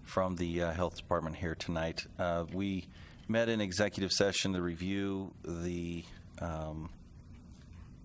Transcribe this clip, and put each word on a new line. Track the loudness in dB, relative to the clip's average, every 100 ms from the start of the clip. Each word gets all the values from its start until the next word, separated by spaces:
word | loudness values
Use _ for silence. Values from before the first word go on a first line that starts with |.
from | 2 2 4 2
the, | 2 4
uh, | 2
Health | 4 0 0
Department | 0 0 2 -2
here | -2
tonight. | -2 -2 0 0 -2 -8 -2
Uh, | 0 2 0
we | -2 0 0 -4 -14 -16 -16 0
met | 4 4
in | 4
executive | 2 4 2 4 2
session | 6 6 6 2
to | 2
review | 2 0 0 2 2 0 -4 -8
the, | -6 -2 -2 -2 -2 -4 -6 -14 -16 -6
um, | -4 -2 -4 -4 -8 -12 -16 -18 -16 -16 -16 -16 -16 -16 -14 -16